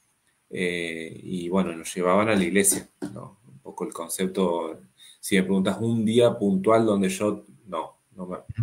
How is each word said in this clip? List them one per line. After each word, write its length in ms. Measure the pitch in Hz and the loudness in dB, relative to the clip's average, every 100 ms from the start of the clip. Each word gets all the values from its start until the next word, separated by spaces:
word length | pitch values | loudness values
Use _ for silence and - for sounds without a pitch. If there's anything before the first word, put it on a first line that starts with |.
| _ _ _ _ _ | _ _ _ _ _
Eh, 720 | 95 90 87 85 82 82 - | -6 -4 -4 -6 -8 -10 -12
y 260 | - 92 85 | -8 -6 -2
bueno, 260 | 95 87 | 0 0
nos 200 | 82 82 | -4 -8
llevaban 340 | - 90 92 110 | -2 2 4 4
a 80 | 104 | 2
la 80 | |
iglesia, 440 | 90 95 98 - - _ - | 2 4 2 2 -4 _ -12
¿no? 280 | - 87 - - | -12 -16 -20 -20
Un 120 | 67 | -20
poco 240 | - - 82 | -18 -10 -8
el 60 | |
concepto, 880 | - 82 - 92 98 92 85 80 80 - _ - _ | -8 -8 -4 -2 0 0 0 -4 -10 -18 _ -20 _
si 160 | - 95 | 0 2
me 60 | |
preguntas 340 | 95 95 98 98 | 2 2 0 0
un 240 | 117 117 | 0 0
día 320 | 110 117 120 - | 2 6 4 4
puntual 460 | 101 95 98 113 113 | 2 2 4 4 4
donde 220 | 101 95 | 2 2
yo, 360 | 95 107 98 - - 98 | 0 -2 -2 -8 -20 -10
no, 320 | 85 - - _ - | -8 -8 -12 _ -16
no 100 | 90 | -12
me, 120 | 87 - - | -12 -10 -4